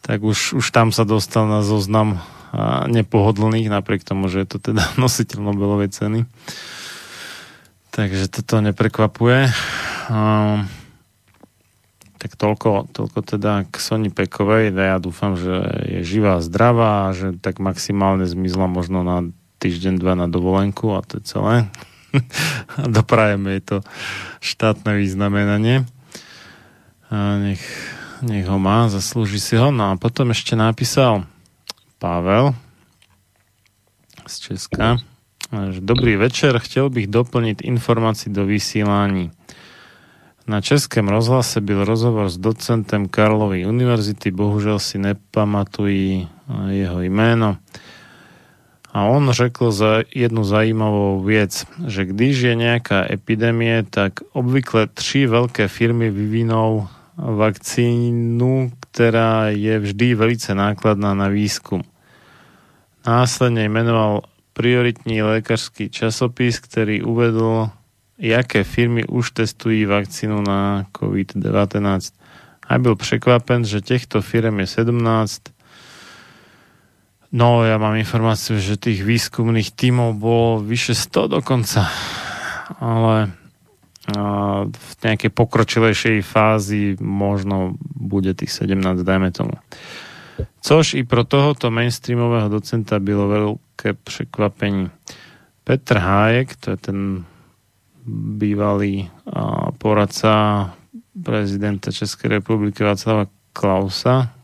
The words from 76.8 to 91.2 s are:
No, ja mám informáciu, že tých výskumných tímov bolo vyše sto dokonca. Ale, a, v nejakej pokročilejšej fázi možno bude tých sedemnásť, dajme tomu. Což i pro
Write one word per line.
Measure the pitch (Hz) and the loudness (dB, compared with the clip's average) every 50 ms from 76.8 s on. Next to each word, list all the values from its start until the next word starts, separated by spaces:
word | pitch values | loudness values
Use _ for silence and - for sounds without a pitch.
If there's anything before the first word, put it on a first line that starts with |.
| _ _ _ _ _ _ _ _ _ _ | _ _ _ _ _ _ _ _ _ _
No, | - 120 120 120 120 117 117 | 0 4 6 6 6 6 6
ja | 113 110 110 | 4 4 2
mám | 107 107 107 110 | 2 2 2 0
informáciu, | 110 - - 117 113 113 110 101 - - 113 104 | 0 0 0 2 2 2 2 0 -2 -2 -2 -2
že | 92 95 104 98 | 0 -2 -2 -2
tých | - 120 110 95 | 0 -2 -2 0
výskumných | 98 104 117 117 - - - - 117 113 117 113 107 - - | 0 0 0 0 0 -2 -2 -2 0 2 2 0 0 -2 -4
tímov | - - 123 123 123 120 117 110 104 | 0 2 2 4 4 2 0 0 -2
bolo | 104 113 117 117 117 117 113 110 | 0 2 4 4 4 4 2 0
vyše | 104 104 117 117 - - 117 | 0 -2 -2 -2 0 -2 -2
sto | - - - - - - | -2 -2 -2 0 0 0
dokonca. | - - - 131 - 135 123 110 - - 113 95 82 - - - - - - - - - - - - - - - - - - | 2 0 -2 0 0 0 0 0 0 2 0 0 0 -2 -6 -8 -10 -10 -10 -10 -10 -10 -10 -10 -10 -10 -10 -12 -14 -12 -6
Ale, | - 117 113 113 113 113 110 110 110 98 87 - - - _ _ _ _ _ _ _ _ _ - - - 104 | -4 -2 0 2 4 4 4 2 2 0 -4 -10 -20 -20 _ _ _ _ _ _ _ _ _ -16 -10 -8 -6
a, | 104 101 101 101 101 101 101 98 98 101 104 | -4 -2 -2 -2 0 0 0 0 0 -2 -4
v | 104 - - - - _ | -6 -10 -16 -20 -20 _
nejakej | - 113 107 104 - 110 - | -2 -2 -2 0 0 -4 2
pokročilejšej | - 120 110 - 117 110 - - 117 113 113 104 - - 117 110 107 | 2 0 2 4 2 2 2 4 4 4 4 4 2 2 2 2 2
fázi | 92 - - 110 107 107 110 107 101 98 104 104 104 101 98 92 | 0 0 2 4 4 4 4 2 0 -2 -2 0 0 -2 -2 -2
možno | 107 110 98 98 101 101 101 98 95 98 98 95 92 92 90 - - - - - | -4 -4 -2 0 0 0 0 -2 -2 -2 -2 0 -2 -2 -4 -8 -10 -12 -12 -8
bude | 117 101 98 98 92 95 92 - | -6 -2 -2 0 0 0 -2 -2
tých | - - - | -4 -8 -4
sedemnásť, | - - 98 95 98 95 95 92 90 | -4 -2 0 0 0 0 0 0 0
dajme | 90 92 95 95 95 92 87 | 0 0 2 2 2 0 -2
tomu. | - - - - - _ _ - - - - - - - - - - - - - - - - _ _ | -2 -4 -6 -6 -8 _ _ -20 -20 -20 -18 -18 -18 -18 -18 -20 -20 -20 -20 -10 -10 -10 -10 _ _
Což | - - 151 160 160 - - | 0 4 4 4 4 4 0
i | 135 127 120 | -4 -2 0
pro | - 117 | 0 0